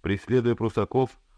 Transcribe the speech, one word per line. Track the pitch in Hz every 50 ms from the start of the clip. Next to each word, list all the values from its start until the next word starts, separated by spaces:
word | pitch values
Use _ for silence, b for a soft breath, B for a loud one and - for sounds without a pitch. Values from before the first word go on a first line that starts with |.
Преследуя | - 85 98 95 - - 120 127 117 120 117
прусаков, | - 113 110 - 117 101 - - 135 131 - - _ _ _ _